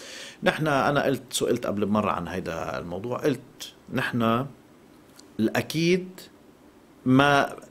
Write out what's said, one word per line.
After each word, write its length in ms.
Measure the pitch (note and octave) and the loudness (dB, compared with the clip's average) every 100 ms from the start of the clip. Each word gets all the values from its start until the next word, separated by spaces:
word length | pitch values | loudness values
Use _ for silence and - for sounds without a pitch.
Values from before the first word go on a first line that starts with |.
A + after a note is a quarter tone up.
| - - - - | -16 -14 -16 -2
نحن، 240 | F3+ - D#3 | -2 0 0
أنا 380 | C#3 A2+ C#3+ | 2 2 2
قلت، 180 | C3+ B2+ - | 2 -2 -4
سئلت 360 | - C3 B2 - | -4 0 0 -2
قبل 200 | G2+ G2+ | -2 0
مرة 240 | G#2+ G2 | 2 2
عن 180 | F2 E2+ | -2 -4
هيدا 500 | F#2 F2+ E2 E2 C2 | -6 -6 -6 -6 -6
الموضوع، 400 | E2+ F2+ A#2+ B2 | -8 -8 -6 -2
قلت 540 | D3 B2 - - - - - | -2 -2 -8 -18 -18 -18 -8
نحن 520 | B2+ - A#2+ A2+ A#2 C#3+ - - - - - - - - - | -4 -2 0 2 2 -2 -10 -20 -20 -20 -20 -20 -20 -14 -2
الأكيد 680 | A2 - - D#3 E3+ F#3 F#3 - - - - - - - - - B2+ | 0 0 -2 0 2 2 0 -14 -20 -20 -20 -20 -20 -20 -20 -6 4
ما، 500 | C3 C#3+ C#3+ - - - | 6 6 6 2 -4 -4